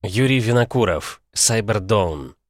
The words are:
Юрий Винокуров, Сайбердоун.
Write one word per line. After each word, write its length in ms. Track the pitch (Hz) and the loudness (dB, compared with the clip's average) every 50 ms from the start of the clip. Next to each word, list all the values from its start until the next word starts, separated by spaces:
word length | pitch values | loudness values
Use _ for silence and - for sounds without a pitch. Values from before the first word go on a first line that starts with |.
| - 95 92 | -8 -4 -2
Юрий 280 | 113 131 131 135 131 | 0 2 2 2 2
Винокуров, 800 | 113 110 120 123 120 - - 127 117 95 82 76 - - - - _ _ | 2 2 2 2 2 2 2 0 2 2 0 -2 -4 -10 -14 -16 _ _
Сайбердоун. 1040 | _ - - 120 113 113 107 104 107 104 92 92 113 104 95 85 78 73 67 64 - _ _ _ | _ -2 0 2 0 0 0 0 -2 -4 0 2 2 2 2 0 -2 -6 -10 -14 -16 _ _ _